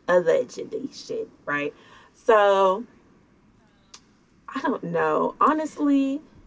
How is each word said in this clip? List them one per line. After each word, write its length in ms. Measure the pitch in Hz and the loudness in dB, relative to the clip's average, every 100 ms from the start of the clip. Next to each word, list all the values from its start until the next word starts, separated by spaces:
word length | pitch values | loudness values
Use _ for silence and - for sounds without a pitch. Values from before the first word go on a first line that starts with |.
| - | 0
allegedly, 840 | 180 165 - - - - - - | 2 4 0 0 -8 -10 -10 -10
shit, 360 | - - 151 147 _ | -14 -10 -10 -10 _
right? 300 | - 147 147 - - - - | -6 -6 -6 -10 -20 -20 -20
So, 720 | - - 214 202 196 190 196 247 _ _ _ _ _ _ _ _ _ _ - _ _ _ _ - | -12 2 4 6 4 4 2 -6 _ _ _ _ _ _ _ _ _ _ -20 _ _ _ _ -14
I 120 | 262 | -8
don't 240 | 320 220 | -6 -6
know. 500 | 170 165 156 156 156 - | -4 -2 0 0 -2 0
Honestly, 800 | 220 311 311 - 294 277 269 285 - - | 0 0 -4 -4 0 2 0 -4 -10 -20